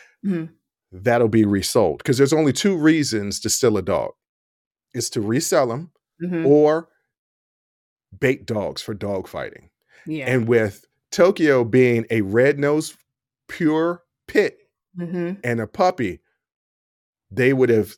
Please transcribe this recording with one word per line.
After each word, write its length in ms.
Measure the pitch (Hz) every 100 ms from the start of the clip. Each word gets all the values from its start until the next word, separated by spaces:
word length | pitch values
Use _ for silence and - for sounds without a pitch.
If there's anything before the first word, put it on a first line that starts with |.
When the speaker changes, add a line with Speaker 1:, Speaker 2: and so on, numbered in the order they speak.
| _ _
Speaker 1:
Mm-hmm. 280 | 202 170 160 _ _ _ _
Speaker 2:
That'll 380 | 92 113 120 113
be 160 | 113
resold. 580 | 104 98 - 123 92 71
'Cause 140 | - 127
there's 160 | 135
only 200 | 156 151
two 220 | - 202
reasons 640 | 175 156 160 135 110 101 -
to 100 | 107
steal 260 | - 123 101
a 60 |
dog. 300 | 90 85 52 - _ _ _ _ _ _ _
It's 160 | 120 -
to 100 | 127
resell 500 | 104 123 160 165 123
'em 200 | 123 175 _ _ -
Speaker 1:
Mm-hmm. 240 | 175 170 143
Speaker 2:
or 420 | 147 151 160 165 _ _ _ _ _ _ _ _ _ _ _ _ 98
bait 280 | 127 135 -
dogs 360 | 110 85 69
for 120 | -
dog 340 | 98 98 95 92
fighting. 420 | 80 60 - _ _ _ _ -
Speaker 1:
Yeah. 200 | 156 123
Speaker 2:
And 200 | 131 113
with 380 | 120 107 - _ _ -
Tokyo 540 | - 180 - 156 131
being 420 | 117 127 123 117 113
a 120 | 113
red-nosed 720 | 98 113 135 143 143 151 156 - _ _ _ _ -
pure 540 | - 160 156 170 175 _ _ -
pit 320 | 208 175 - _ _ _ 180
Speaker 1:
Mm-hmm. 360 | 170 175 175 196
Speaker 2:
and 160 | - 117
a 60 | 107
puppy, 520 | - 185 180 113 - _ _ _ _ _ _ _ _ _ _ _
they 220 | 98 127
would 160 | 135 123
have 240 | 113 101